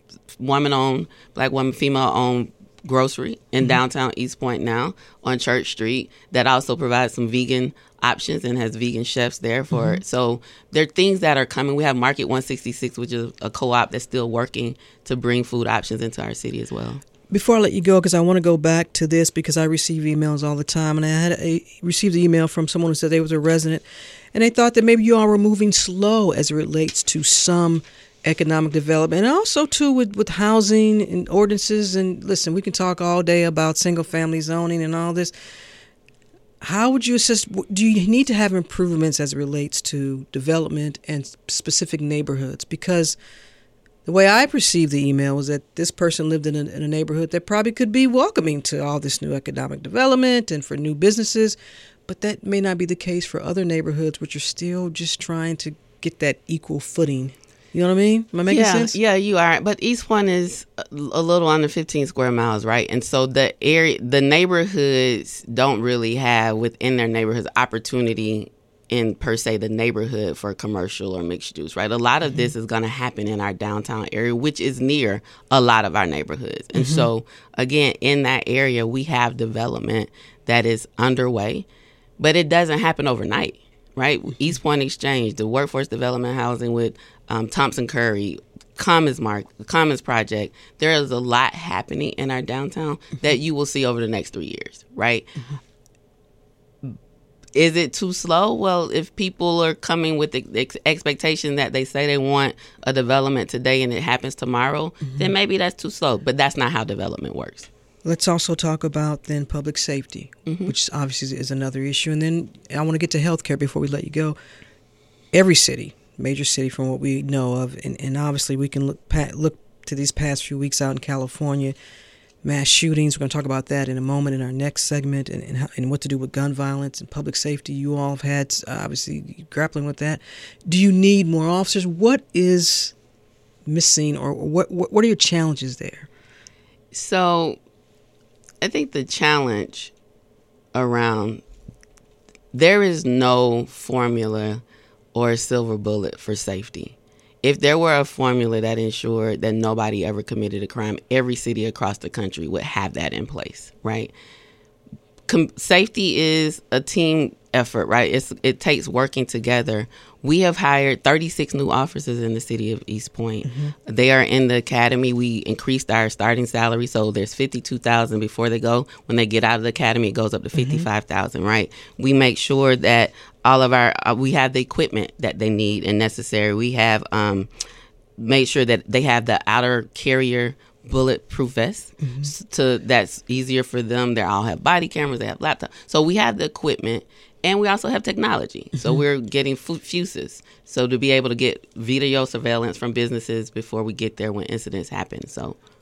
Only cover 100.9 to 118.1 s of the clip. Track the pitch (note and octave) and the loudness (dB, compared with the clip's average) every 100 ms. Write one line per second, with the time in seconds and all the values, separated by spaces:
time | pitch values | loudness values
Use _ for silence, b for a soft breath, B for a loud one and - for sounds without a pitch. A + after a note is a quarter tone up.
100.9 | D#3+ D3+ C#3 D#3+ D#3 D3+ C#3+ B2+ C3+ C3 | 0 -4 -2 -2 -2 -2 -2 -2 -2 -4
101.9 | C#3 D3 C#3+ C3+ C#3 C#3 - B B B2+ | -2 0 0 2 4 2 -2 B B -2
102.9 | C3+ A#2+ C3+ C3+ C3 - B2+ C3 C3 B2+ | 0 2 2 2 0 -2 -2 2 2 2
103.9 | A#2 D#3 B2+ C3 - B2 B2 C3+ D3+ D#3+ | -2 -2 -2 -4 -6 -4 0 0 -2 -6
104.9 | - C#3 C3+ F#3+ G3 G3+ F#3+ F3+ - G#3 | -8 -10 -4 -2 0 0 0 -2 -4 -12
105.9 | - D3+ G#2+ C3+ C#3 C#3 - B2 C#3+ A2 | -2 0 0 0 0 0 0 -2 -2 -4
106.9 | G2+ F2 - B1+ B1 - - - _ _ | -6 -6 -8 -8 -10 -12 -16 -20 _ _
107.9 | _ E3 E3 F#3 E3+ - E3 D#3+ D#3 D#3+ | _ -4 0 0 0 -2 -2 -2 -2 -2
108.9 | D3+ D3+ D3 - D3 C#3 D3 C#3+ D3 - | -2 -2 -4 -6 -6 -4 -6 -4 -4 -4
109.9 | C#3 - - - - D#3+ E3+ F#3 - - | -6 -8 -14 -16 -12 -8 -6 -4 -4 -4
110.9 | D3 C3+ - C3+ C3+ C3+ C3+ C3+ C3+ C#3 | -4 -6 -6 -8 -8 -6 -4 -4 -4 -4
111.9 | C3+ D#3+ D3+ D#3+ E3 - - - C#3+ D#3 | -4 -2 -2 0 -2 -4 -14 -10 -4 -2
112.9 | D#3+ E3+ D#3 E3 E3 - C#3+ C#3+ D3 C#3+ | -2 -2 0 0 -2 -2 -2 -2 -2 -4
113.9 | C#3+ D#3 D3+ D#3 D3+ B B B B _ | -4 -4 -4 -4 -6 B B B B _
114.9 | _ _ _ _ F3+ F#3+ D#3+ - - - | _ _ _ _ 6 6 6 4 0 -10
115.9 | - _ - C3+ C#3 C#3 - C3 - C3 | -16 _ -8 -6 -2 -2 -2 -4 -4 -4
116.9 | C3 C3+ C3+ C#3 C#3 B2+ B2+ B2+ - C3 | -2 -2 -2 -2 -2 0 -2 -4 -6 -10
117.9 | B2 C3+ | -8 -6